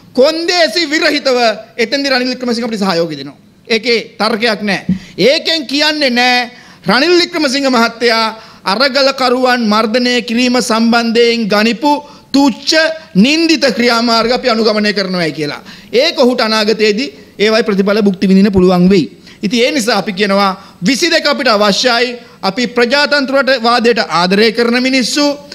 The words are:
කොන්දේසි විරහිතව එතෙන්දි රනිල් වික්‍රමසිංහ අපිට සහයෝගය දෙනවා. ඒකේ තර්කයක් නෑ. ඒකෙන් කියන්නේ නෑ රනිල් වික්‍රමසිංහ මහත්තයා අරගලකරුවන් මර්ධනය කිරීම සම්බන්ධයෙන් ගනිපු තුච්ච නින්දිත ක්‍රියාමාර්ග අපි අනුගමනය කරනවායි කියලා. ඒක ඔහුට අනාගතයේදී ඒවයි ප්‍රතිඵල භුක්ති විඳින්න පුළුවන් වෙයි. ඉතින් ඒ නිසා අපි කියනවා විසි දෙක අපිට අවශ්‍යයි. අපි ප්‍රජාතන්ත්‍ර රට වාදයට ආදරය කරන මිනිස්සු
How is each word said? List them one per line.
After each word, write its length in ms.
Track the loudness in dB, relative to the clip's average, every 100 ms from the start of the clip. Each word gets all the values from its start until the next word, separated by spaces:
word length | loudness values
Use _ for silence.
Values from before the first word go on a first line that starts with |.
| -6
කොන්දේසි 760 | 2 2 2 -2 0 0 0 -2
විරහිතව 520 | 0 0 0 0 0 0 -2 -8
එතෙන්දි 340 | -6 -4 -2 -2
රනිල් 220 | -2 -2
වික්‍රමසිංහ 360 | -4 -4 -4 -4
අපිට 140 | -2
සහයෝගය 360 | -2 0 -2 -6
දෙනවා. 220 | -12 -18 -20 _
ඒකේ 520 | -2 -2 0 -2 -2 -4
තර්කයක් 440 | -4 0 -2 -2
නෑ. 180 | -4 -4 -4 -6 -6
ඒකෙන් 520 | 0 2 2 -2 -4 -2
කියන්නේ 440 | -2 0 0 0
නෑ 400 | 0 2 0 -4 -12 -20 -10
රනිල් 320 | -2 0 2 2
වික්‍රමසිංහ 520 | 0 -2 -2 0 0
මහත්තයා 580 | 2 0 0 0 0 -2 -6 -18 -10
අරගලකරුවන් 1000 | -4 -2 0 0 0 0 0 0 0 0
මර්ධනය 580 | 0 0 0 0 0 -2
කිරීම 360 | -2 0 0 0
සම්බන්ධයෙන් 880 | 0 0 2 2 0 2 2 0 0
ගනිපු 460 | 0 0 0 0 -2 -6 -20 -2
තුච්ච 460 | 2 2 0 -2 0 0 -4 -4
නින්දිත 520 | 2 2 2 0 0 0
ක්‍රියාමාර්ග 640 | 0 0 0 0 0 0
අපි 160 | 0 0
අනුගමනය 440 | 0 0 0 -2
කරනවායි 400 | -2 -4 -2 -4
කියලා. 300 | -4 -8 -8 -16 -20 -4
ඒක 280 | 0 0 2
ඔහුට 220 | 2 2
අනාගතයේදී 720 | 0 0 0 0 0 0 -4 -10 -14 -4
ඒවයි 260 | 0 0
ප්‍රතිඵල 400 | 0 0 0 2
භුක්ති 240 | 0 0 2
විඳින්න 260 | 4 4
පුළුවන් 360 | 4 4 4 4
වෙයි. 180 | 2 0 -8 -20 -8
ඉතින් 220 | -4 0
ඒ 100 | 0
නිසා 280 | 0 -2 -2
අපි 140 | -2
කියනවා 400 | -2 0 2 0 -2 -12 -6
විසි 320 | -2 0 0
දෙක 160 | 0 0
අපිට 220 | -2 0
අවශ්‍යයි. 680 | 2 2 0 0 0 -2 -6 -16 -8
අපි 260 | -6 -2 -2
ප්‍රජාතන්ත්‍ර 680 | 0 0 2 2 0 0
රට 280 | 0 0 0
වාදයට 380 | 2 2 2 0
ආදරය 520 | 0 0 2 2 2
කරන 240 | 2 0 0
මිනිස්සු 460 | 0 0 -2 0 -2 -2 -10